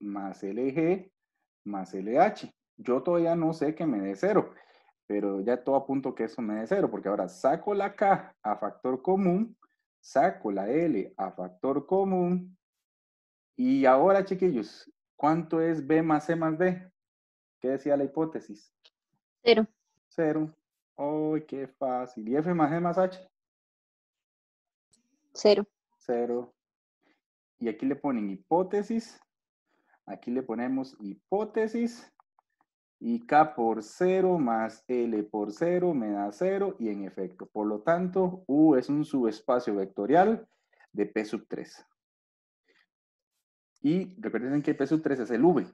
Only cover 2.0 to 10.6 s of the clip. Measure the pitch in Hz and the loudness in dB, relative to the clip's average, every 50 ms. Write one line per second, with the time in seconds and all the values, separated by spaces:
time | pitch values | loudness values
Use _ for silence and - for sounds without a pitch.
2 | 95 107 120 151 180 214 208 - - - _ _ _ _ _ - - - 123 131 | -6 0 4 4 4 4 2 -6 -14 -16 _ _ _ _ _ -10 -2 0 0 0
3 | - 180 175 170 170 165 170 170 160 160 165 160 143 147 156 - 170 156 120 101 | 0 0 0 2 2 2 0 0 0 0 0 0 -2 -4 -2 -2 -2 -2 -2 -2
4 | 95 98 98 - - 196 220 170 - - - - - _ _ _ _ _ _ _ | -2 -4 -4 -2 0 2 2 2 2 0 -8 -20 -20 _ _ _ _ _ _ _
5 | _ - 104 104 104 101 98 98 95 117 123 123 - 135 135 131 135 - 135 139 | _ -4 -4 -2 -2 -2 -2 -2 0 0 -2 -2 0 0 0 0 0 0 -4 -2
6 | 131 135 - - 113 107 - - 117 104 107 107 110 113 196 202 175 120 107 95 | -2 -4 -4 -4 -6 -6 -6 -6 -6 -4 -4 -4 -2 -2 0 0 0 0 -2 -4
7 | 90 98 104 104 95 92 - - - 135 156 185 - 208 202 202 196 208 202 - | -4 -4 -2 -2 -4 -6 -6 -2 0 0 0 0 -2 -4 -2 -2 -2 -4 -2 0
8 | 214 196 190 - - - - _ - 107 104 - 107 101 - - - 127 131 127 | 2 2 2 2 0 -12 -16 _ -4 -4 -4 -4 -4 -8 -8 -6 -4 -4 -4 -2
9 | - 180 190 196 202 175 175 196 226 233 - _ _ _ _ _ _ _ _ _ | 0 0 0 2 2 2 2 2 0 -2 -6 _ _ _ _ _ _ _ _ _
10 | _ - - 135 151 185 - - - 107 101 95 | _ -4 0 2 2 2 0 -2 -4 -4 -2 -2